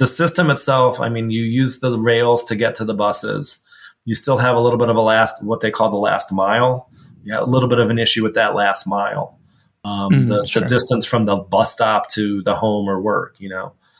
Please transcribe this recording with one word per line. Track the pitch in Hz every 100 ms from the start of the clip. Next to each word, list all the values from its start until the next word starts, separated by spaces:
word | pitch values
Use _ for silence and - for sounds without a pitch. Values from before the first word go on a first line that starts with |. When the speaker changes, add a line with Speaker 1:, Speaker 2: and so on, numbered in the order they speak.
Speaker 1:
the | 127
system | - 170 180 156
itself, | 139 - 131 127 123
I | 117
mean, | 117 113
you | 113
use | 113 123 131 -
the | 131 117
rails | 117 117 120 120
to | - 107
get | 113
to | -
the | 110
buses. | 104 104 101 110 104 - - _ - - _
You | -
still | 107 - 123
have | 123
a | 117
little | 120 120
bit | 120
of | 110
a |
last, | 110 110 113 -
what | 104 113
they | 107
call | - 110
the | 101
last | 104 95 -
mile. | 95 98 113 127 127 - _ - -
Yeah, | 101 110
a |
little | - 131 127
bit | 120
of | 110
an | 117
issue | 110 113
with | 110
that | 113 107
last | 104 101 98 95
mile. | 101 104 101 - - _ _ _ _
Um, | 101 101 98
Speaker 2:
Mm, | 135 120
Speaker 1:
the, | 104
Speaker 2:
sure. | 101 113
Speaker 1:
the | 92
distance | 123 127 117 -
from | 117
the | 104 101
bus | 95 98 110
stop | - 110 104 -
to | 107 104 101
the | 98
home | 101 110 104 101
or | 95
work, | 104 101 - -
you | 98
know. | 92 95 - _